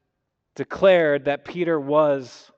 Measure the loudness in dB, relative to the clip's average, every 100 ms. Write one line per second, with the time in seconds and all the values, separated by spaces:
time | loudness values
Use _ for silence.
0 | _ _ _ _ _ -14 -12 0 4 4
1 | 2 0 -2 -6 -8 -6 -4 -4 0 0
2 | 2 -2 -6 -20 -20